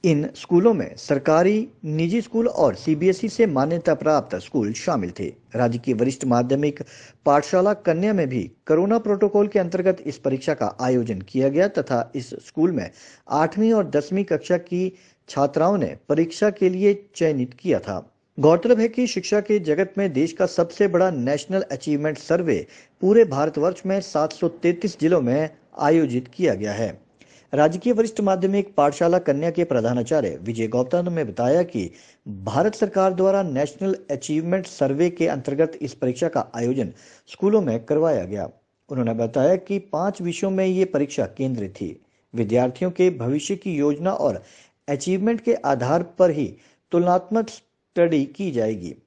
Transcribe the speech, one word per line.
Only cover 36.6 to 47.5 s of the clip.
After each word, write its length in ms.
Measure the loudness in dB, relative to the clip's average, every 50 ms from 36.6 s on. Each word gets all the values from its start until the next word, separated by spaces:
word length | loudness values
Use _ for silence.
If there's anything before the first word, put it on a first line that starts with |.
| -2 -2 0 -2 -4 -4 -6 -14 -20 -20 -20 -20 _ _
स्कूलों 340 | -8 _ 0 2 2 2
में 220 | 2 2 -2 -4 -2
करवाया 400 | -2 0 2 2 2 0 0 -2
गया। 240 | -4 -6 -8 -8 -8 -12 _ _ _ _ _ _ _
उन्होंने 260 | -6 -4 -2 -2 -2
बताया 420 | -2 -4 -2 0 2 2 2 2
कि 220 | 0 0 -6 -6 -6
पांच 440 | -6 -6 -6 -4 -4 -4 -4 -4
विषयों 280 | -8 -6 -4 -4 -4 -2
में 160 | 0 0 0
ये 180 | 0 2 0 0
परीक्षा 420 | 0 0 -2 -2 -2 -2 -4 -4
केंद्रित 440 | -4 -4 -6 -4 -4 -4 -4 -6 -8
थी। 320 | -8 -10 -10 -10 -10 -14 _ _ _ _ _ _ -4
विद्यार्थियों 560 | -4 -2 0 2 2 2 0 -2 -4 -6 -4
के 200 | 0 2 2 2
भविष्य 460 | 2 0 -4 -2 -2 -4 -4 -6 -8
की 180 | -6 -6 -6 -2
योजना 360 | 0 0 0 0 0 -2 -4
और 320 | -2 0 -2 -2 -2 -4 -10 -16 -20 -20 -20 _ _ _ _ -6
अचीवमेंट 520 | -6 -6 -2 -4 -2 0 0 -2 -2 -2
के 140 | 0 -2 -2
आधार 480 | 0 0 -2 0 0 0 0 0 0
पर 280 | 0 -4 2 2 2 4
ही 260 | 4 0 -4 -6 -6 _ _ _ _ _ _ _
तुलनात्मक 560 | 0 0 2 4 2 2 0 0 -2 -2 -2
स्टडी 760 | -4